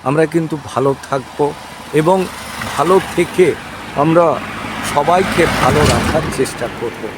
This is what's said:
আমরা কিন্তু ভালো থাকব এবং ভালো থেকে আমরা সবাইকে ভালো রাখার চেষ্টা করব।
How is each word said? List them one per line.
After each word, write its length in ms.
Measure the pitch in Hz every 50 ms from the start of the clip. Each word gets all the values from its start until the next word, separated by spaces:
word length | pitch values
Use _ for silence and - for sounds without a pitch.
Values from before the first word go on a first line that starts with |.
| -
আমরা 220 | 127 139 156 160
কিন্তু 320 | 156 - 170 165 151 160 147 131
ভালো 300 | 101 - 123 131 139 139 135 - -
থাকব 420 | 139 139 123 - - - 147 143 151 - - - - - - -
এবং 320 | - 151 156 170 185 190 180 - - - - - - - - - -
ভালো 240 | - 147 170 185 190 - - -
থেকে 380 | 175 175 - - - 185 147 104 - - - - - - - -
আমরা 400 | - 143 160 160 170 170 160 131 107 - - - - - - - - - - -
সবাইকে 520 | 147 143 160 175 185 196 - - - 160 151 - -
ভালো 180 | 151 139 139 151
রাখার 420 | 151 143 - 120 120 - - 160 151 - -
চেষ্টা 320 | - 131 - - - 123 113 - -
করব। 280 | 120 117 - - 113 107 95